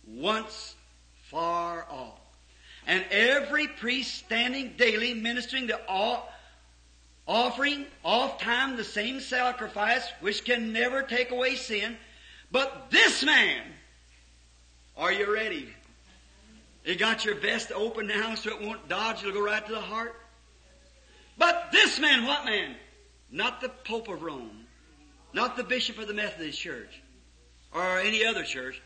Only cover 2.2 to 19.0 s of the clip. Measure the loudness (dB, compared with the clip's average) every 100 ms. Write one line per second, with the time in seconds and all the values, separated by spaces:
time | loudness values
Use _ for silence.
2.2 | -20 -20 -20 -20 -20 -10 0 0 4 4
3.2 | 6 6 2 0 0 -2 -2 -2 -4 -10
4.2 | -2 0 0 -2 -6 4 4 4 0 -2
5.2 | -2 -4 -4 -4 -2 -4 -2 0 2 0
6.2 | -6 -18 -20 -20 -20 _ -20 -20 -20 -16
7.2 | 0 2 2 2 0 0 -8 -6 2 4
8.2 | 2 -2 0 2 2 -2 -4 -4 -4 -6
9.2 | -4 0 0 -2 -8 -2 2 2 -2 -4
10.2 | -4 -2 0 0 0 0 0 0 0 0
11.2 | 0 0 0 -2 -4 -4 -4 -8 -18 -20
12.2 | -20 -20 -2 0 0 -4 4 8 8 6
13.2 | 6 6 6 2 -6 -18 -20 -20 -20 -20
14.2 | -20 -20 -20 -20 -20 -20 -20 -2 0 2
15.2 | 2 0 -2 -6 -8 -18 -20 -20 -20 -20
16.2 | -20 -20 -20 -20 -20 -10 -4 0 2 2
17.2 | 0 0 0 -2 -4 -2 -2 -2 -2 -2
18.2 | -2 -4 -6 -6 -6 -8 -4 -2